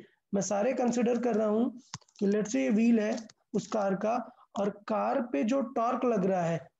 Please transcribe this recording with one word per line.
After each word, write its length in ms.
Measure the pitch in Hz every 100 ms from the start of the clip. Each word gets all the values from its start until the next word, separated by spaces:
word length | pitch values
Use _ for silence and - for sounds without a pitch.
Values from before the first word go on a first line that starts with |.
| - _ -
मैं 80 | 202
सारे 320 | 185 202 240
consider 480 | 269 240 233 233 233
कर 140 | 240 208
रहा 120 | 214
हूँ 340 | 214 254 - - - _ -
कि 60 | 196
let's 220 | 208 196
say 80 | 262
ये 140 | 262
wheel 300 | 214 233 226
है 280 | 214 240 - _ _
उस 140 | 202 -
car 280 | 214 196 196
का 520 | 214 247 - - - -
और 100 | 202
car 520 | - - 208 214 269
पे 220 | 240 277
जो 180 | 220 277
टॉर्क 440 | 247 240 233 - 247
लग 200 | 214 190
रहा 180 | 185
है 280 | 170 165 - _